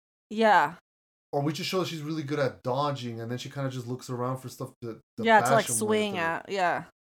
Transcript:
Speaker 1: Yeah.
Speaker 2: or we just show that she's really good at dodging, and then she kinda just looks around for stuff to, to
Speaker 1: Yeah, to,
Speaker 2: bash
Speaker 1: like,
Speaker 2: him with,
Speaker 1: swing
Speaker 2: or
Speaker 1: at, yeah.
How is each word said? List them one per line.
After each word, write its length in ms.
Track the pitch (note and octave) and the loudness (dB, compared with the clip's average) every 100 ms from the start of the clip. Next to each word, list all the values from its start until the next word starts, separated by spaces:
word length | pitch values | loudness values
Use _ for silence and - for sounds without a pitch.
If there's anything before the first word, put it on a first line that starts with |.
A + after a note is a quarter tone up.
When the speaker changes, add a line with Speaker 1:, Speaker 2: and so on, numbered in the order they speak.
| _ _ - | _ _ -8
Speaker 1:
Yeah. 460 | G#3+ A3 F3+ D3+ E3+ _ _ _ _ _ | 2 6 6 4 -2 _ _ _ _ _
Speaker 2:
or 100 | C#3+ | -2
we 120 | D3 | -2
just 160 | D3+ F#3 | -2 -2
show 100 | F#3 | -2
that 60 | D3+ | -2
she's 140 | E3 | -6
really 220 | D3 D#3+ | -6 -6
good 160 | C3+ D3 | -4 -2
at 240 | C3 - | -2 -2
dodging, 580 | B2+ B2+ D3 C3 A#2+ A2+ | -4 0 0 -2 -6 -8
and 80 | A#2 | -6
then 80 | B2 | -6
she 120 | C3 | -8
kinda 200 | C#3 C3+ | -6 -6
just 160 | B2+ A#2 | -6 -8
looks 220 | B2 - | -8 -6
around 280 | B2 B2 C3 | -4 -4 -4
for 120 | B2 | -8
stuff 240 | - B2+ - | -12 -12 -10
to, 180 | A#2 A2 _ - | -12 -12 _ -2
to 60 | |
Speaker 1:
Yeah, 140 | A3+ A3 | 6 6
to, 20 | |
Speaker 2:
bash 80 | - | 8
Speaker 1:
like, 140 | A3 G3+ | 4 4
Speaker 2:
him 40 | |
with, 60 | A3+ | 0
Speaker 1:
swing 380 | G#3+ G#3+ G#3 F#3+ | 2 2 0 0
Speaker 2:
or 40 | |
Speaker 1:
at, 280 | E3 E3 - | -2 -2 -4
yeah. 360 | G3 F3 C3+ F3 _ | 0 0 0 -6 _